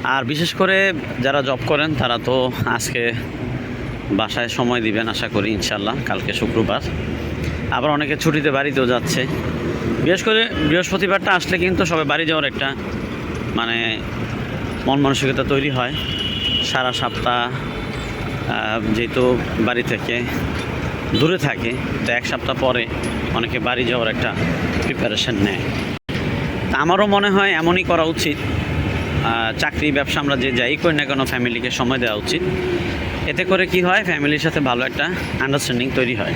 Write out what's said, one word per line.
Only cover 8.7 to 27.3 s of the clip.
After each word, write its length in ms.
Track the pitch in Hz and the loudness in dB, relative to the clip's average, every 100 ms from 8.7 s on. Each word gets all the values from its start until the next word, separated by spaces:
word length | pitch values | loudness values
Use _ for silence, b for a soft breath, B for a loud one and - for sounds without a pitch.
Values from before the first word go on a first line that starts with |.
| 135 123 | 2 2
যাচ্ছে। 400 | 123 117 - 131 - - - - - 113 113 | 2 2 0 0 -2 -2 -4 -4 -2 -2 0
বিশেষ 200 | 131 180 | 2 2
করে 260 | 226 220 226 170 151 | 4 2 2 0 2
বৃহস্পতিবারটা 640 | 165 175 190 185 190 185 | 2 2 0 2 2 2
আসলে 260 | 180 - 180 | 2 2 0
কিন্তু 260 | 180 180 | 2 2
সবাই 200 | 175 165 | 2 2
বাড়ি 220 | 147 151 160 | 2 0 2
যাওয়ার 180 | 160 | 2
একটা, 320 | 139 117 135 131 - - - - - - - | 0 -2 -4 -4 -6 -6 -6 -6 -6 -6 -2
মানে, 440 | 110 117 117 113 110 - - - - - - - - - | -2 0 0 0 -2 -4 -6 -4 -4 -6 -4 -4 -2 0
মন 140 | 139 | 4
মানসিকতা 440 | 139 131 135 127 | 4 2 0 0
তৈরি 260 | 135 139 143 | 2 2 2
হয়। 220 | 127 123 151 - - - - - 135 | 0 0 -2 -4 -4 -4 -2 0 0
সারা 280 | - 135 127 | 0 0 0
সপ্তাহ, 580 | 123 123 - 123 120 120 131 - - - - - - - - - | 0 -2 0 0 2 0 -4 -6 -6 -6 -6 -6 -6 -6 -4 -4
আহ, 440 | 113 110 113 107 | -2 -2 -2 0
যেহেতু 440 | 107 117 131 127 120 - - | 0 0 2 4 4 0 0
বাড়ি 220 | 110 120 | 2 2
থেকে 400 | 120 - - 117 123 - - - - - - - - - | 0 -2 -2 -2 -2 -2 -2 -4 -4 -4 -4 -4 -2 2
দূরে 180 | 156 180 | 2 2
থাকে, 340 | 139 101 117 131 - - - | 0 0 -2 -2 -4 -2 0
তো 60 | |
এক 140 | 120 - | 0 0
সপ্তাহ 300 | 131 - 135 | -4 -2 0
পরে 260 | 131 123 113 - - - - | 2 2 -2 -4 -4 -4 -2
অনেকে 240 | 120 113 120 | -2 -2 -2
বাড়ি 260 | 120 123 | -2 0
যাওয়ার 240 | 120 123 110 | 0 2 0
একটা 260 | 110 120 107 - - - - | 0 -2 0 -2 0 -2 -2
প্রিপারেশন 520 | - 127 120 107 - | -2 -2 -2 0 0
নেয়। 240 | 107 101 92 - - - - - - - - - - - | 0 0 0 -2 -2 -4 -6 -6 -4 -2 -2 -2 -2 -2
তা 60 | 135 | 0
আমারও 280 | 156 190 208 | 2 4 4
মনে 240 | 202 202 | 4 4